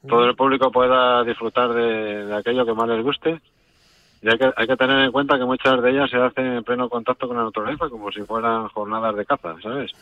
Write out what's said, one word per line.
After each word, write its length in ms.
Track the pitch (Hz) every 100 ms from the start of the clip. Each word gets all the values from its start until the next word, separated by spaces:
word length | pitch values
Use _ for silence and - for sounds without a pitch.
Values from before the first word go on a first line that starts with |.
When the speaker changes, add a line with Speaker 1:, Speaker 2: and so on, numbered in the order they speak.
Speaker 1:
Mm. 60 | 135
Speaker 2:
todo 200 | 120 120
el 100 | 120
público 340 | 135 135 127
pueda 540 | 123 127 127 127 123
disfrutar 480 | 120 113 113 127 123
de, 540 | 117 117 110 107 104 104
de 100 | 104
aquello 280 | 110 123
que 80 | 117
más 160 | 110 117
les 140 | 113
guste. 380 | 123 143 160 165 _ _ _ _ _ _ _ _
Y 60 | 107
hay 100 | 113
que, 100 | 131 120
hay 100 | 113
que 80 | 127
tener 200 | 131 135
en 100 | 135
cuenta 260 | 127 143 143
que 80 |
muchas 380 | 127 127 135 131
de 80 | 123
ellas 180 | 135 135
se 100 | 123
hacen 280 | 123 127 131
en 160 | 123
pleno 260 | 113 123 123
contacto 380 | 120 110 127 -
con 100 | 120
la 60 |
naturaleza, 460 | 113 107 107 147 160
como 240 | 117 101
si 80 | 104
fueran 480 | 101 113 117 113 107
jornadas 480 | - 104 110 113 104
de 100 | 104
caza, 300 | 139 85 80
¿sabes? 300 | 107 135 117 -